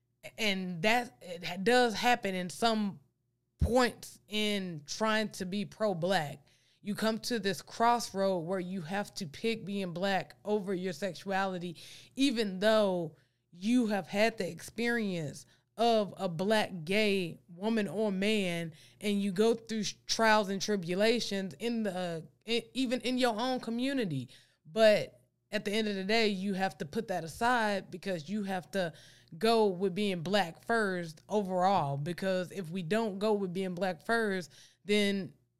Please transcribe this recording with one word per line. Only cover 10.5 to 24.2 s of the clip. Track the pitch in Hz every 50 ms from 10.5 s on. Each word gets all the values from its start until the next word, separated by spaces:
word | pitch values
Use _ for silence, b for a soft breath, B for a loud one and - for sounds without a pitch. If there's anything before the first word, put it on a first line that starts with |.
| 208 214 185 196 196
your | 180 180 190 175
sexuality, | - 208 190 156 - - 196 190 190 196 190 185 180 170 180 - B B B B B B B B
even | 254 269 285 226 233 220 202 185 185
though | 202 220 220 220 208 196 185 175 170 160 160 b b b b b b _
you | - 175 185 220 247 254 240 208
have | 214 196 -
had | - - 202 220 226 226 -
the | 190 165
experience | 175 160 - - - - 233 240 240 233 214 196 180 170 156 135 - - - b b b b b _
of | - 226 233 226 220 208 180 180 -
a | 185 185
black | 165 156 185 208 220 214 196 - 190 175 151
gay | 160 190 214 220 208 196 196 180 160 - - _ - 170
woman | 170 196 226 233 220 202 190
or | 190 202 220 208
man, | 190 185 196 214 220 214 190 180 170 170 170 160 B B B B B B
and | - 214 202 202
you | 196 202
go | 180 196 220 226 240
through | 226 - - 226 220 196
sh-, | - - _ _
trials | - - - 226 220 214 214 208 185
and | 196 190
tribulations | - - 208 202 170 160 180 190 214 226 247 233 220 - 196 196 190 185 - -
in | 214 240 240 226
the, | 214 202 175 185
uh, | 180 175 165 160 160 - _ _ - 214
i-, | 233 233 233 -
even | - 240 269 226 254 247
in | - 240 254 247
your | 254 240 214 208
own | 247 262 254 247
community. | 254 226 226 240 254 269 277 269 220 175 147 131